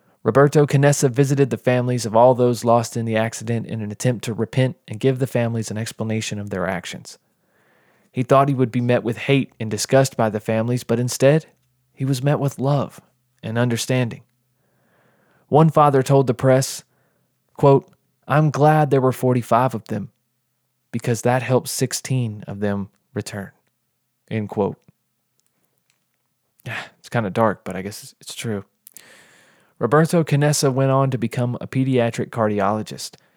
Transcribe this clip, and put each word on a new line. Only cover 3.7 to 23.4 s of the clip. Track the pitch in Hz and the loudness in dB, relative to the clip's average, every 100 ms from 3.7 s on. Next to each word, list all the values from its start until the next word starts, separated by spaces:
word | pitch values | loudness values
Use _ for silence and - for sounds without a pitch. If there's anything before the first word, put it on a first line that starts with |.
| 113 | -8
an | 104 | -8
attempt | 107 127 113 - | -4 -2 -2 -4
to | |
repent | 110 110 - 127 - - | -6 -4 0 -2 -2 -14
and | 107 | -2
give | 131 127 | -2 0
the | 131 | -2
families | 123 117 117 107 | -2 -2 -4 -6
an | 107 | -8
explanation | 113 - 113 110 - 104 | -8 -8 -6 -4 -6 -8
of | 104 | -8
their | 98 90 | -6 -4
actions. | 90 - - - - _ _ _ _ _ _ _ _ _ | -6 -8 -14 -16 -20 _ _ _ _ _ _ _ _ _
He | - | -6
thought | 127 135 139 | 2 4 4
he | |
would | 127 127 | 2 0
be | 123 | 0
met | 120 123 | 0 0
with | 110 117 | -2 -4
hate | - 139 - - | 0 0 0 -8
and | 110 | -8
disgust | 107 - 135 135 - | -6 2 2 2 0
by | 113 | -2
the | 104 | -2
families, | - 110 113 123 | -2 -2 -2 -2
but | - 117 | -2 -2
instead, | 123 - 135 156 - _ _ _ _ | -2 2 4 2 0 _ _ _ _
he | - 135 | -6 -4
was | 131 | -2
met | 139 147 | 0 0
with | 139 - | -2 -2
love | 131 143 117 - - _ _ _ | -2 -2 -4 -10 -20 _ _ _
and | 113 113 | -8 -2
understanding. | 123 117 - 127 120 - - _ _ _ _ _ _ _ _ _ _ _ - | -2 -2 -2 -2 -2 -6 -18 _ _ _ _ _ _ _ _ _ _ _ 0
One | 135 160 | 4 4
father | 156 147 135 | 4 4 4
told | 127 139 127 | 4 4 2
the | |
press, | 117 131 131 - - - _ _ _ _ _ _ - | 2 2 2 0 -8 -16 _ _ _ _ _ _ 2
quote, | 147 139 - _ _ _ - | 4 4 2 _ _ _ -2
"I'm | 143 156 | 0 2
glad | 135 147 156 147 | 4 4 4 4
there | 135 | 2
were | 127 | 2
forty-five | 123 127 123 110 117 131 | 0 0 0 2 2 2
of | 110 | -2
them, | - 104 95 _ _ _ _ _ _ _ _ | -8 -10 -10 _ _ _ _ _ _ _ _
because | 117 - 117 | -8 -4 -2
that | 120 127 | 0 0
helped | 117 127 - | 0 0 -2
sixteen | - 127 - - 131 120 104 95 | -4 -4 -4 -4 -4 -4 -8 -12
of | 101 | -6
them | 104 101 98 _ _ | -4 -4 -6 _ _
return." | 107 - 104 | -10 -10 -10